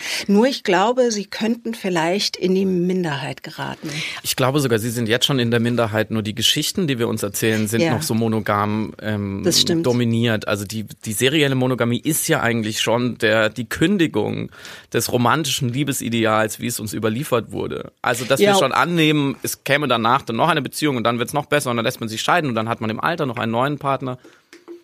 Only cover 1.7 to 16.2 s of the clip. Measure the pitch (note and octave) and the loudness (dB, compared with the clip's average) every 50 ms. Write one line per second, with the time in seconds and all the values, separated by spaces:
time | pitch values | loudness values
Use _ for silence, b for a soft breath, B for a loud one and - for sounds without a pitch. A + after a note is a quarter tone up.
1.7 | A3+ - - F#3+ F3+ E3 D#3 E3+ F3+ G#3 - - - - - F#3 F#3 F#3+ G3 F#3+ | -8 -6 -4 -2 0 0 0 0 0 0 -2 -4 -4 -2 0 0 2 2 2 0
2.7 | F#3 F3 F3 F3+ F#3 F#3 F3 D#3+ C#3+ C3 C#3+ C3+ C3+ - - - - - C#3 C3+ | 0 0 0 0 0 0 -2 -2 -4 -6 -6 -8 -10 -10 -12 -16 -12 -10 -8 -8
3.7 | C3+ - - D#3 D3 D#3 B B B B B - - - C3 B2 C3+ D3+ C3+ B2+ | -8 -10 -10 -10 -8 -8 B B B B B -4 0 2 2 2 4 2 2 2
4.7 | A#2 G#2+ G#2+ B2 A2+ B2 A#2+ G#2 A2+ C3 - - C#3+ B2+ A#2+ A#2 A#2+ A#2+ A2+ A#2+ | 2 2 0 0 -2 -2 0 0 2 2 2 2 2 2 2 2 2 2 2 2
5.7 | A#2+ A#2 A#2 G#2+ G#2+ A2 A2 - A2 A2 G#2 G#2+ G#2 - A2 - - D3+ D3+ - | 2 2 0 0 2 0 0 0 0 -2 -2 -2 -2 -2 0 0 0 0 0 -2
6.7 | - G#3 F#3 C#3+ C3+ A2+ A#2 G#2+ A2 A2+ - G2+ - - - A2+ A2 G#2+ G#2+ G#2 | -2 -2 0 0 0 0 0 0 -2 -2 -2 -4 -2 0 2 2 2 2 0 0
7.7 | A2+ A#2 E3+ E3 A#2+ G#2+ - - A#2+ A2+ A2+ A2+ A2 A2 G#2 - G#2 G2+ G#2 G#2 | 2 2 2 2 2 0 0 0 0 0 2 2 0 0 0 0 0 2 2 0
8.7 | G#2 G#2+ G#2+ - - - - G#2+ G#2+ G2+ G2+ G2 G2 G2 - F3 E3 - - D#3 | 0 -2 -2 -4 -8 -8 -6 -4 -4 -2 -4 -4 -4 -2 0 0 2 2 2 2
9.7 | F3 E3 E3+ B2+ A#2+ B2 B2 A#2 A#2 A2+ A#2 A#2+ A2 G#2+ - - G#2+ G2+ G#2 G2 | 2 0 2 2 2 2 2 2 2 2 2 2 0 0 0 -2 -4 -4 -4 -6
10.7 | - A2 G#2 - - - - A2 G#2+ - A#2+ B2+ C#3+ D#3+ C#3+ C#3 C3+ C3 B2+ B2+ | -8 -8 -10 -10 -12 -14 -10 -8 -4 0 0 2 4 4 2 2 2 2 0 0
11.7 | B2+ A2+ B2 A#2 A#2+ - - D3 D#3+ - - - D#3 C3+ - A#2 A#2 A#2 G#2+ G#2+ | 0 0 0 0 0 0 0 -2 -2 0 0 0 0 2 2 2 0 0 0 -2
12.7 | A2 - - A#2+ A2 B2 B2 B2 A2 - A#2+ A2 G#2+ A2+ A2 A2 G#2+ - A#2+ - | -2 -2 0 0 2 2 0 -2 -2 0 2 4 4 4 2 2 0 -4 -8 -6
13.7 | - - D#3+ F3+ G#3 G3 E3 C3+ - A2 G#2 G#2+ G#2+ G#2 A2+ - B B B B | -2 0 0 2 2 2 0 0 0 -2 -2 -2 -2 -6 -6 -8 B B B B
14.7 | B B B B - A#2+ A2+ - - B2 A#2+ A#2 A#2+ D3 E3 C3+ - - C3+ A#2+ | B B B B -2 -2 -2 0 0 2 4 4 2 2 0 -2 -2 -2 -2 -2
15.7 | A#2 C3+ D3 C#3+ C3 - - A#2 A#2 A#2 | -2 -2 -2 -2 -4 -4 -4 -2 0 0